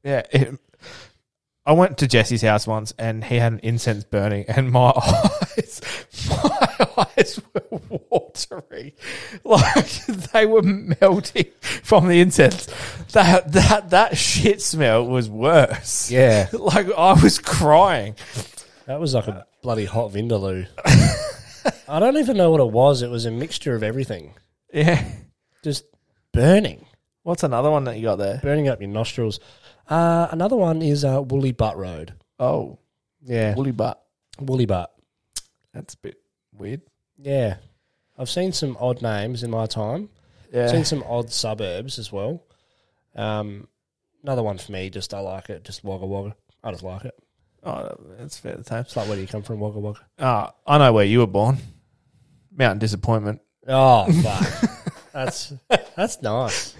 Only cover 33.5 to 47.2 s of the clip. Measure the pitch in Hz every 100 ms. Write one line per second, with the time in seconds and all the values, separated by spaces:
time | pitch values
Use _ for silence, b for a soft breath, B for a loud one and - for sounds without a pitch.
33.5 | 104 135 110 110 - _ _ _ - 135
34.5 | 131 113 92 87 _ _ _ _ - _
35.5 | _ _ - - - - - _ _ _
36.5 | 101 104 139 _ _ _ _ 139 139 113
37.5 | 92 _ _ _ _ _ _ 127 180 185
38.5 | - 147 120 127 123 120 104 107 123 120
39.5 | 113 110 - 107 147 208 _ _ _ _
40.5 | 123 120 123 151 147 120 120 117 - 113
41.5 | 107 101 90 127 127 107 98 107 170 _
42.5 | _ _ _ _ _ _ - 107 107 104
43.5 | 101 - _ _ _ _ _ 143 127 110
44.5 | 92 - 98 95 92 95 101 98 95 -
45.5 | 92 - 101 98 95 95 98 101 107 _
46.5 | _ 113 87 92 95 123 -